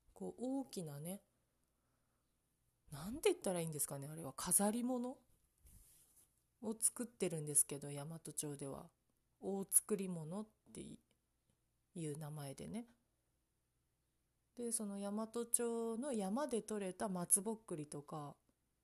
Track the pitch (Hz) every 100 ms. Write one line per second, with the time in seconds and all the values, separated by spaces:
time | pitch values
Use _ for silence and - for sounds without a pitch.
0 | - - 185 - 254 269 254 - 156 143
1 | 160 202 - _ _ _ _ _ _ _
2 | _ _ _ _ _ _ _ _ - 143
3 | 175 285 415 349 202 175 165 147 - 139
4 | 139 160 156 - 185 185 208 233 240 247
5 | 247 277 - - _ _ - - - -
6 | - - - _ _ _ 220 226 - -
7 | 247 - 180 160 151 143 - 139 147 143
8 | 147 165 - 143 151 143 139 139 170 -
9 | _ _ _ _ 196 196 196 - - 196
10 | 190 170 151 190 214 _ - - - -
11 | _ _ _ _ _ _ _ _ _ 180
12 | 156 147 151 151 143 139 151 208 233 -
13 | _ _ _ _ _ _ _ _ _ _
14 | _ _ _ _ _ - 233 233 202 202
15 | 202 208 220 240 233 - 233 233 226 226
16 | 294 226 190 233 294 220 - 214 190 180
17 | 226 180 175 - 202 220 - 160 147 147
18 | 143 160 143 - _ _ _ _